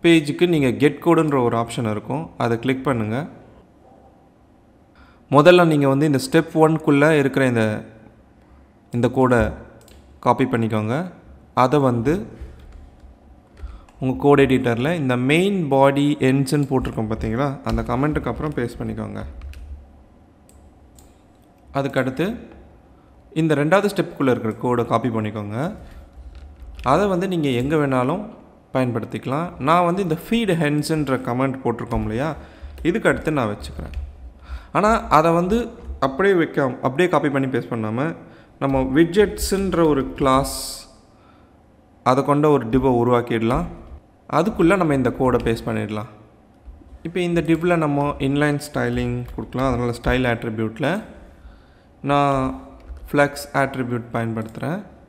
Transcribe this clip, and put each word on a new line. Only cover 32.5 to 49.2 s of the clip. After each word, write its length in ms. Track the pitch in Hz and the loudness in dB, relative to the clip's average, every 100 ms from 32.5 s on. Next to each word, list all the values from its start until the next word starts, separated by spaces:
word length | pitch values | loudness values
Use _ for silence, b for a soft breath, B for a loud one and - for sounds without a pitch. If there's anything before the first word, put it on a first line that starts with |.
| B B B | B B B
இதுக்கு 260 | 151 196 170 | -2 0 0
அடுத்து 220 | 123 160 | 0 -2
நான் 200 | 147 110 | -2 -2
வச்சுக்கிறேன். 420 | 104 - - - - - - - - B B B | -4 -10 -12 -10 -10 -12 -16 -20 -20 B B B
ஆனா 180 | 151 208 226 - | 0 2 0 2
அதை 220 | 143 165 | 2 4
வந்து 260 | 170 180 226 233 - - - | 2 0 -2 -4 -12 -16 -4
அப்படியே 340 | 135 135 196 | -4 0 2
வைக்காம, 420 | 180 160 - 135 123 | 2 2 0 -2 -2
அப்படியே 260 | 131 135 180 | -4 0 0
காப்பி 200 | 151 147 | 2 0
பண்ணி 180 | 135 131 | -2 -2
பேஸ்ட் 240 | 117 117 | -4 -4
பண்ணாம, 420 | 117 107 113 156 165 B B B - | -6 -4 -4 -4 -8 B B B -6
நம்ம 220 | 139 135 | -2 0
விட்ஜெட்ஸ்ன்ற 960 | 131 135 165 185 196 - - 190 190 165 160 | 0 2 2 4 2 0 -4 -2 0 2 2
ஒரு 160 | 139 135 | 2 -2
கிளாஸ், 420 | - 139 131 135 - - - - - _ b b b b b _ _ _ _ | -2 2 2 0 -8 -12 -14 -18 -20 _ b b b b b _ _ _ _
அதை 200 | 127 131 | 0 2
கொண்ட 260 | 135 143 151 | 2 2 4
ஒரு 160 | 143 113 | 2 2
டிவ்வை 240 | 127 131 123 | 0 2 2
உருவாக்கிடலாம். 640 | 120 120 117 117 113 139 170 - - - _ _ - | 2 2 0 -2 0 -2 -4 -12 -18 -20 _ _ -4
அதுக்குள்ள 400 | 143 185 220 170 190 | -2 -2 2 2 4
நம்ம 180 | 165 | 2
இந்த 160 | 139 127 | 2 0
கோடை 280 | 131 131 120 | 0 2 2
பேஸ்ட் 240 | 117 113 120 | 0 -4 -4
பண்ணிடலாம். 420 | 110 104 107 107 - - _ _ _ - - - - | -6 -4 -8 -10 -18 -20 _ _ _ -20 -20 -20 -14
இப்ப 160 | 170 180 | -8 -4
இந்த 220 | 175 170 | 0 0
டிவ்ல 360 | 151 160 175 170 | 2 0 2 2
நம்ம 320 | 151 143 143 - | 2 0 -2 -2
இன்லைன் 400 | 135 143 147 143 - | -2 2 0 0 -4
ஸ்டைலிங் 500 | 131 120 123 123 123 | -4 -2 -2 -4 -6